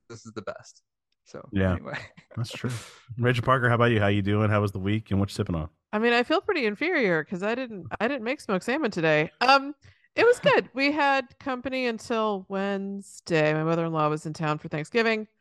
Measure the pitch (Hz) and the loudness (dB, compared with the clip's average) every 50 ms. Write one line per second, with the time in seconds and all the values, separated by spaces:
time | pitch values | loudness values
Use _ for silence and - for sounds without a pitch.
0 | _ - 117 113 - 113 110 110 101 98 - - - - - _ _ _ _ _ | _ -20 -20 -18 -18 -14 -14 -10 -10 -10 -12 -12 -18 -20 -20 _ _ _ _ _
1 | _ _ _ _ _ _ - - - - 101 98 95 92 87 - - 64 65 - | _ _ _ _ _ _ -18 -18 -14 -6 -2 0 0 0 0 -2 -4 -10 -12 -12
2 | - - _ - _ _ - 113 117 - - - - 123 123 107 - - - - | -12 -16 _ -20 _ _ -10 -10 -8 -8 -8 -8 -8 -8 -8 -8 -12 -16 -20 -20
3 | _ - 107 117 117 123 127 117 110 123 131 131 120 120 120 113 120 120 117 104 | _ -14 -6 0 2 2 2 2 2 2 2 4 4 2 4 4 4 4 4 4
4 | 104 101 104 104 95 101 104 104 107 104 107 104 104 101 - 98 92 98 107 110 | 4 4 2 2 2 2 2 2 2 2 2 2 2 0 -2 -4 -2 -2 -2 -2
5 | - - 101 98 98 - - - 101 - 87 80 78 - - _ _ _ - 214 | -2 -2 0 0 0 0 -2 -4 -4 -2 -4 -4 -6 -8 -12 _ _ _ -4 0
6 | 226 240 240 240 240 - 311 381 - - 381 311 240 208 208 - 294 349 370 294 | 2 2 2 2 2 2 0 0 0 0 -2 0 -2 -2 -2 -2 -2 0 0 2
7 | 233 185 170 156 151 - 196 175 196 214 233 254 262 233 214 185 170 - - - | 2 2 2 0 -2 -4 -6 -4 -4 -4 -4 -4 -6 -8 -10 -12 -12 -12 -6 -4
8 | 202 247 285 254 214 233 285 - - - 202 180 - 233 254 320 311 220 - 180 | -2 -2 -2 -4 -4 -6 -6 -6 -4 -4 -4 -2 -2 -2 -2 -2 -2 -2 0 0
9 | 156 160 151 151 156 - - _ 240 262 277 277 269 285 294 - _ - _ _ | 2 4 4 4 2 0 -2 _ 4 6 6 4 4 -2 -10 -14 _ -20 _ _
10 | _ _ _ - 440 480 494 - - 571 466 302 185 - - 254 277 285 294 311 | _ _ _ 4 4 4 4 4 4 4 4 4 2 -2 -2 0 0 0 2 2
11 | 285 277 269 269 254 - - _ - 277 254 247 - 269 262 262 254 240 226 208 | 2 2 2 0 -2 -4 -14 _ -8 -6 -6 -6 -6 -6 -4 -2 -2 -4 -4 -6
12 | - - 240 220 214 214 202 190 190 - 196 190 196 202 202 196 196 196 196 196 | -6 -4 -2 0 0 0 -2 -4 -6 -6 -4 -4 -2 -2 -2 -4 -4 -6 -8 -10
13 | - - - - - - 170 156 151 151 156 156 156 160 165 170 165 165 160 156 | -12 -16 -20 -20 -4 0 2 4 4 4 2 2 0 0 0 0 0 -2 0 0
14 | 151 151 151 156 - 160 151 - 160 151 151 151 - 165 165 147 156 - - 233 | 0 0 0 -2 -6 -8 -8 -4 -4 -4 -4 -4 -6 -8 -8 -8 -8 -2 -2 0
15 | 220 226 220 214 214 - _ _ | 2 2 0 -2 -4 -10 _ _